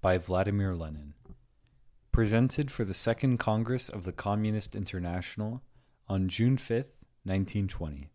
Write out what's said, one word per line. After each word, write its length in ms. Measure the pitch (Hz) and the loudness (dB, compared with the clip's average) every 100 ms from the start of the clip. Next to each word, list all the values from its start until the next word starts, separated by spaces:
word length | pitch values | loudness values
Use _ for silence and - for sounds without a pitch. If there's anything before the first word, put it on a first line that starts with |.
by 180 | 95 92 | 4 2
Vladimir 560 | 85 92 98 101 98 | 2 2 2 2 2
Lenin. 400 | 87 80 78 73 73 - - _ _ _ _ - _ _ | 0 -4 -8 -12 -18 -20 -20 _ _ _ _ -20 _ _
Presented 580 | - 110 113 127 - 143 | 2 4 4 4 2 -4
for 160 | - | -2
the 100 | 104 | -2
Second 440 | 92 - 113 135 120 | 0 0 2 2 2
Congress 500 | - 110 113 127 - | 2 0 0 -2 -4
of 140 | 104 | -6
the 80 | 90 | -8
Communist 640 | - 101 104 107 107 - | -4 -2 0 0 -2 -4
International 880 | 101 98 95 87 90 90 - 107 123 - _ _ _ _ | -8 -6 -4 -4 -4 -6 -6 -6 -6 -12 _ _ _ _
on 200 | 95 92 | 0 0
June 300 | - 117 131 | 4 4 4
fifth, 380 | - 117 135 - - _ | 2 -2 -2 -12 -20 _
nineteen 440 | - 95 95 104 95 | -2 0 0 0 -2
twenty. 400 | - 82 71 71 | -2 -6 -8 -12